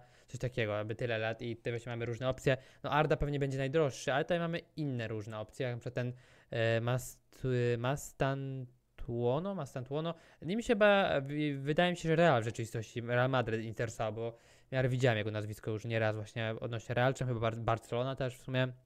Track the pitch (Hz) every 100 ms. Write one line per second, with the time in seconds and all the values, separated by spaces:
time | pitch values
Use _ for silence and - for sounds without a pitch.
0 | - - - 123 127 - 107 104 107 113
1 | 123 110 110 113 120 117 127 117 127 117
2 | 117 117 131 127 143 131 - - 143 147
3 | 151 151 147 143 139 135 135 160 147 -
4 | - 131 151 175 170 170 - - 147 123
5 | 110 110 104 107 107 - 127 120 127 127
6 | 123 123 - - - 120 113 113 117 127
7 | - - _ - 131 127 120 120 123 147
8 | - - 135 139 135 135 127 - _ -
9 | - 120 120 139 190 190 131 135 123 143
10 | 165 165 - - 156 220 233 214 208 202
11 | 185 151 135 147 151 139 139 151 180 175
12 | 160 160 170 123 110 - 110 117 107 120
13 | 117 123 131 131 123 113 113 107 117 -
14 | 110 110 117 - - - - 131 127 127
15 | 127 110 107 107 104 107 - 107 117 113
16 | 110 107 104 120 110 113 117 117 - 120
17 | 127 - 127 117 113 113 113 113 - 120
18 | 131 131 131 123 - 127 127 127